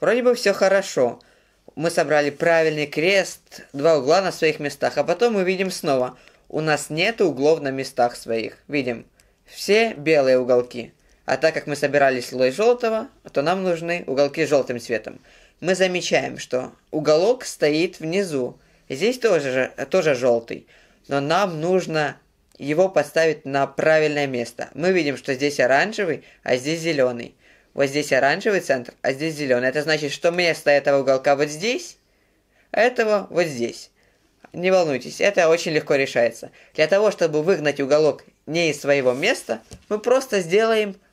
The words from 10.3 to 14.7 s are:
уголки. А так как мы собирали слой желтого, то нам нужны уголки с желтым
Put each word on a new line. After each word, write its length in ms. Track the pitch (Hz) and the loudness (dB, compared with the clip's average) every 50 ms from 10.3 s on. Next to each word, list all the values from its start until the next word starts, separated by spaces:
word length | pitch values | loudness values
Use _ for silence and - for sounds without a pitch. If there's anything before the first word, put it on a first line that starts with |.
| 127 127 | 4 4
уголки. 520 | 127 120 127 123 123 - - 120 113 - - _ _ _ _ _ _ | 4 2 2 2 2 -2 -6 -14 -14 -14 -18 _ _ _ _ _ _
А 120 | - 131 | -4 -2
так 160 | - - 160 160 | 0 2 0 0
как 140 | - - | -2 -4
мы 80 | 156 143 | -6 -4
собирали 460 | 143 147 143 135 143 139 135 131 123 | -2 -2 0 2 4 4 4 2 0
слой 300 | 120 - 127 127 127 127 | -4 -6 -2 0 0 2
желтого, 560 | 131 185 214 240 240 240 240 220 220 220 226 - _ _ - - | 2 2 2 2 2 2 0 -2 -2 -4 -6 -8 _ _ -18 -8
то 100 | - 151 | -4 -2
нам 220 | 143 160 185 190 185 | 0 0 -2 -2 -2
нужны 400 | 185 175 160 165 170 170 175 - | -2 -2 -2 -4 -4 -6 -6 -6
уголки 380 | - 135 135 143 143 143 160 156 | -4 0 0 0 0 0 -2 0
с 40 | 139 | 2
желтым 300 | 147 135 127 - | 2 2 2 0